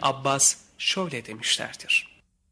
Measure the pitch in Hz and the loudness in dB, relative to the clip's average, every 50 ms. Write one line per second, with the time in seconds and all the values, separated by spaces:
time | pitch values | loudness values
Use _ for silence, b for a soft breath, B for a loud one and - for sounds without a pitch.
0 | - 143 131 131 131 139 135 139 - - - - - _ _ - - - - 190 | 2 0 0 0 0 0 2 4 4 2 2 0 -6 _ _ -4 -2 -2 0 0
1 | 185 165 139 120 113 110 107 110 113 - - - 117 117 - - - - - - | -2 -4 -6 -8 -8 -10 -12 -6 -2 0 0 0 -2 -6 -8 -10 -4 0 0 0
2 | - - _ _ _ _ _ _ _ _ | 0 -2 _ _ _ _ _ _ _ _